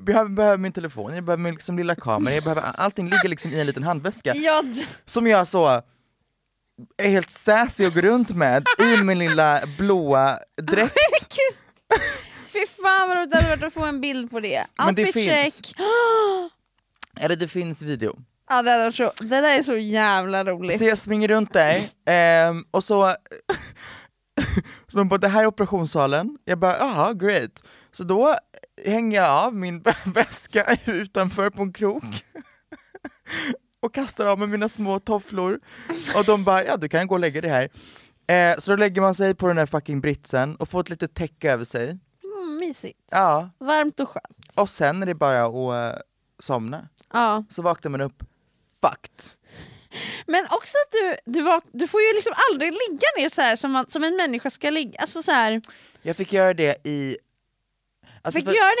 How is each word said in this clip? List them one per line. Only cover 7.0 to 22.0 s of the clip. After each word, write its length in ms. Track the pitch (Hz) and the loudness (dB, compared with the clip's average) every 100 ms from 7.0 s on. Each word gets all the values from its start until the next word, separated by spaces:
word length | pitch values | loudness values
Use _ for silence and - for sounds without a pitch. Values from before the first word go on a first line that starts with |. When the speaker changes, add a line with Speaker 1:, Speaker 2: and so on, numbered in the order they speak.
| 202 | 2
Speaker 1:
helt 220 | 196 165 | 2 0
sassy 540 | - - 214 240 - 190 | -4 2 4 2 0 0
och 60 | |
går 80 | 165 | 4
runt 280 | 185 247 226 175 | 4 4 0 2
med 280 | 135 131 494 480 494 466 | 2 4 2 4 6 6
i 40 | |
min 160 | 196 180 | 4 2
lilla 420 | 170 156 151 143 139 143 | 0 4 4 4 0 -2
blåa 640 | 202 190 147 135 135 123 - - | 2 2 4 4 4 0 -8 -10
dräkt. 320 | 156 180 226 | 0 2 2
Speaker 2:
<laughs> 440 | - 605 622 - - 539 - _ _ - 440 - - - - - | 4 4 2 -2 -2 -2 -2 _ _ 0 0 0 -8 -12 -20 -8
Fy 180 | 403 415 | -4 -4
fan 420 | - 381 381 370 | -2 2 4 2
vad 80 | 359 | 0
roligt 140 | 311 | -2
det 60 | 320 | 0
hade 120 | 330 | 0
varit 140 | 311 | 0
att 100 | 311 | -6
få 120 | 320 302 | -6 -6
en 160 | 285 | -4
bild 300 | 285 262 233 | -4 -6 -8
på 80 | 233 | -8
det. 260 | 214 131 - - | -6 -6 -6 -2
Speaker 1:
Men 180 | 285 185 | 0 2
det 60 | 381 | 0
Speaker 2:
Outfit 80 | |
Speaker 1:
finns. 420 | 226 214 302 285 - | 0 0 2 0 -4
Speaker 2:
check. 200 | - - 403 466 466 440 415 381 | -12 -6 0 2 2 2 0 -2
<gasps> 760 | 349 _ _ _ _ - - - | -6 _ _ _ _ -20 -20 -6
Speaker 1:
Eller 160 | 156 165 | -2 -2
det 120 | 170 | -4
finns 340 | 180 170 151 | -6 -8 -8
video. 380 | 151 131 110 - - _ - | -8 -4 -4 -6 -18 _ -2
Speaker 2:
Ja, 120 | 254 | 0
det 100 | 240 | 2
hade 120 | 240 | 2
varit 120 | 226 233 | 2 0
så, 160 | 233 - | -2 -4
det 60 | 220 269 | -2 2
där 180 | 294 277 | 4 2
är 40 | |
så 140 | 277 226 | 2 -2
jävla 680 | 214 214 214 190 185 190 | 0 2 2 2 0 -2
roligt. 340 | 190 180 180 202 | -2 -4 -2 2
Speaker 1:
Så 60 | 226 | 2
jag 120 | 214 | 2
springer 300 | 202 214 214 | 0 0 2
runt 260 | 220 208 | 2 2
där, 220 | 190 151 180 208 - | 4 4 2 -2 -6